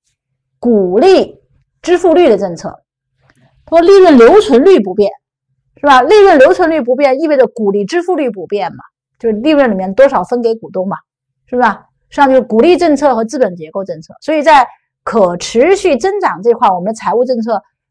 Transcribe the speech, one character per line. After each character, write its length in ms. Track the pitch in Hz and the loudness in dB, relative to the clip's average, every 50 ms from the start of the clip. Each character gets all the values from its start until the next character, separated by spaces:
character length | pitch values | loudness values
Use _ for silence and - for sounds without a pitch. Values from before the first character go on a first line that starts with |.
| _ _ _ _ _ _ _ _ _ _ _ _ | _ _ _ _ _ _ _ _ _ _ _ _
股 400 | - 240 233 208 190 180 180 220 | -2 0 0 0 0 0 0 2
利 400 | 311 392 370 294 202 - - _ _ _ _ _ _ _ _ _ | 2 4 4 2 0 -2 -8 _ _ _ _ _ _ _ _ _
支 160 | - 302 359 339 | -4 -4 -2 0
付 160 | 359 349 311 | 0 0 2
率 140 | 311 349 277 | 2 2 2
的 100 | 214 185 | 0 0
政 160 | 196 185 170 | -4 -8 -10
策。 260 | 160 - 190 - - _ _ _ _ _ _ _ _ _ _ _ _ _ _ _ _ _ | -12 -14 -16 -16 -18 _ _ _ _ _ _ _ _ _ _ _ _ _ _ _ _ _
他 100 | - 320 | -2 0
说 40 | 339 | 2
利 180 | 339 349 392 392 | 4 6 6 6
润 180 | 370 349 294 | 6 6 6
留 240 | 247 226 240 349 427 | 6 6 6 6 4
存 240 | 415 - - 240 294 | 4 2 0 2 4
率 140 | 392 381 294 | 4 2 2
不 140 | 202 190 - | 0 -2 -4
变， 160 | 214 202 - - - _ _ _ _ _ _ _ _ _ _ _ | -4 -4 -4 -6 -10 _ _ _ _ _ _ _ _ _ _ _
是 100 | _ - | _ 0
吧？ 160 | 285 269 254 | 2 2 2
利 160 | 247 302 427 427 | 2 4 4 4
润 180 | 392 392 339 277 | 4 4 6 4
留 140 | 262 320 | 4 4
存 180 | 370 - 359 320 | 2 0 -2 -2
率 100 | 330 311 | -2 -2
不 160 | 240 233 254 | -4 -4 -2
变， 240 | 247 294 269 262 269 | 0 0 0 0 -2
意 80 | 330 302 | -2 -2
味 80 | 302 | 0
着 100 | 262 247 | 0 0
股 240 | - - - 220 196 | -2 -4 -4 -4 -4
利 140 | 196 208 202 | -2 -4 -6
支 180 | 190 - 349 | -4 -6 -6
付 140 | 349 359 359 | -4 -4 -4
率 120 | 330 294 240 | -4 -4 -6
不 180 | - 190 170 | -8 -10 -10
变 260 | - 202 208 185 165 | -10 -8 -8 -8 -8
嘛， 60 | - 127 - _ _ _ _ _ _ _ | -12 -16 -20 _ _ _ _ _ _ _
就 100 | - 233 | -6 -6
是 80 | 214 | -4
利 140 | 202 233 311 | -2 -2 0
润 180 | 311 285 269 240 | 0 2 0 0
里 40 | 202 | -2
面 200 | 190 185 190 196 | -4 -6 -4 0
多 140 | 254 269 277 | 2 2 2
少 160 | 262 196 180 | 2 -2 -4
分 180 | - 254 240 | -4 -6 -4
给 120 | 233 226 226 | -4 -4 -6
股 160 | 226 - 143 | -6 -10 -10
东 180 | - 190 185 196 | -8 -8 -8 -8
嘛， 80 | 165 - _ _ _ _ _ _ _ _ _ | -8 -12 _ _ _ _ _ _ _ _ _
是 100 | _ 247 | _ -4
吧？ 300 | 247 247 220 196 - _ _ _ _ _ _ | -2 -2 -2 -2 -6 _ _ _ _ _ _
实 80 | - | -4
际 0 | |
上 120 | - 277 262 | -2 0 2
就 60 | 262 | 2
是 60 | 262 | 0
股 200 | 220 - 214 220 | 0 0 0 0
利 160 | 269 349 359 | 2 2 2
政 200 | 277 349 320 294 | 2 2 0 0
策 180 | 277 294 285 247 | 0 0 -2 -2
和 100 | 220 226 | -2 -4
资 140 | 226 285 269 | -6 -4 -4
本 160 | 254 196 175 | -4 -4 -4
结 160 | 180 156 156 | -10 -16 -14
构 140 | - 196 190 | -12 -12 -12
政 180 | - 165 156 | -12 -14 -16
策。 120 | 165 - - _ | -18 -20 -20 _
所 140 | - - 320 | -8 -4 -4
以 80 | 311 | -2
在 240 | 269 320 302 277 240 - - _ _ _ _ _ _ | 2 2 4 4 2 0 -6 _ _ _ _ _ _
可 320 | - 190 226 190 175 175 | -6 -2 0 0 0 -2
持 400 | 180 - - - 226 269 349 392 | -6 -10 -4 -2 0 2 2 0
续 200 | - - 359 285 | 0 0 -2 -2
增 240 | 240 359 381 403 403 | -2 -4 -6 -4 -4
长 220 | 370 214 180 160 | -6 -6 -6 -4
这 100 | 196 240 | -2 -2
块， 160 | 226 226 247 208 | -2 0 0 -2
我 120 | 185 175 | -2 -2
们 60 | 175 | -6
的 80 | 208 226 | -8 -10
财 200 | - - 180 190 | -8 -6 -4 -4
务 100 | 233 247 | -2 -2
政 160 | 254 254 233 | -2 -4 -6
策 220 | 220 233 220 - - _ _ _ _ _ | -4 -6 -6 -8 -8 _ _ _ _ _